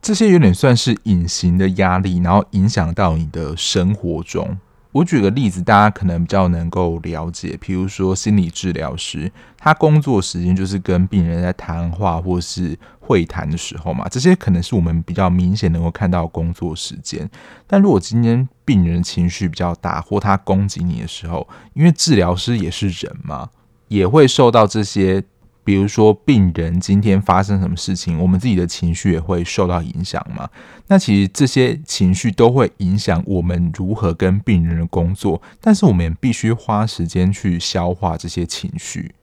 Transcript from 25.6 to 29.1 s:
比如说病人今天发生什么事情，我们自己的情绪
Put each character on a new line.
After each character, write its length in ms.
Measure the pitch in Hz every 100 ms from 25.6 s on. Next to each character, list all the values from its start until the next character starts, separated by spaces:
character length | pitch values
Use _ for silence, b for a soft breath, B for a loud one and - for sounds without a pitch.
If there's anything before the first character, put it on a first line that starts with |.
比 80 | -
如 140 | 98 101
说 240 | - 107
病 400 | 104 - 127 92
人 240 | 85 82 85
今 220 | - 98
天 200 | 104 95
发 200 | 98 90
生 160 | 98 101
什 100 | 92
么 40 |
事 220 | 82 - 90
情， 220 | - 80
我 80 | 90
们 120 | 92
自 80 | 123
己 80 |
的 120 | 95 87
情 280 | - 87
绪 180 | 85 104